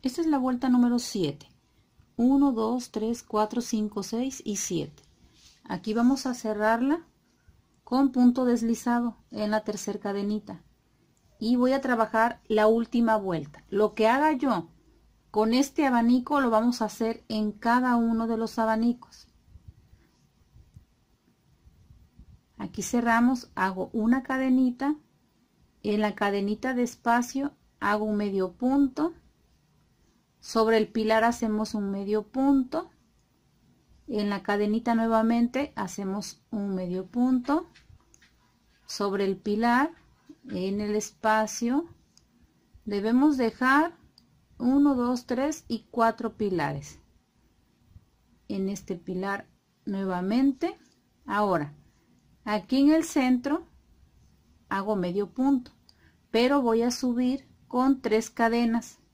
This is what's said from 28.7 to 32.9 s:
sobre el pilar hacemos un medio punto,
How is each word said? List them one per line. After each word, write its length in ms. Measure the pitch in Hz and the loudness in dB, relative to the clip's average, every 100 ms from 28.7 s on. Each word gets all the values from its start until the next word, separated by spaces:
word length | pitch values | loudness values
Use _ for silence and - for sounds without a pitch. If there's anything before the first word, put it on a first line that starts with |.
| 277 277 254 330 339 _ _ _ _ _ _ _ _ _ _ _ _ | 2 2 0 -4 -4 _ _ _ _ _ _ _ _ _ _ _ _
sobre 360 | - 226 220 226 | -4 0 4 4
el 100 | 214 | 2
pilar 340 | 226 214 220 | -2 2 2
hacemos 500 | 233 240 226 214 214 | 2 0 -2 -2 -4
un 160 | 214 196 | -4 -4
medio 380 | 196 196 214 214 | -6 -2 -4 -4
punto, 640 | 262 269 277 254 320 381 | -2 2 2 0 -6 -8